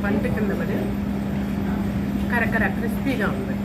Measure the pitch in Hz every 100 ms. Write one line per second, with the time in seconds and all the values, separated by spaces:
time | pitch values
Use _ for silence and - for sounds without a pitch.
0 | 202 202 202 202 208 - - 202 196 -
1 | - - - - - - - - - -
2 | - - - 233 220 226 196 202 233 202
3 | 269 254 190 - - -